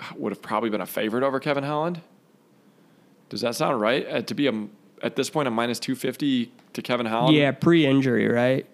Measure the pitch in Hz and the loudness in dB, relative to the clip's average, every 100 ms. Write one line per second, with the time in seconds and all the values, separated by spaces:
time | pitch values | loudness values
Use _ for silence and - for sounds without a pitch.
0 | - - 107 101 - 110 113 104 92 - | -14 -8 -6 -6 -4 -2 0 -2 -4 -4
1 | 107 117 135 131 151 139 139 151 160 170 | -2 0 0 0 -2 -2 -2 -2 -4 -6
2 | - _ _ _ _ _ _ _ _ _ | -12 _ _ _ _ _ _ _ _ _
3 | _ _ - 107 117 120 165 127 104 135 | _ _ -12 -6 -4 -2 0 2 2 0
4 | - 139 - 123 143 110 104 - _ - | -2 -4 -4 0 0 0 -6 -14 _ -8
5 | - 127 131 156 135 113 120 113 - 127 | -6 -4 -4 -2 -2 0 -2 -2 -4 -4
6 | 135 120 147 127 117 - - - - 123 | -4 -2 0 0 -2 -8 -16 -8 -2 -2
7 | 113 113 127 151 143 131 170 170 139 135 | 0 2 4 6 4 2 4 6 6 4
8 | 131 117 107 117 123 131 - | 4 2 2 2 2 0 -4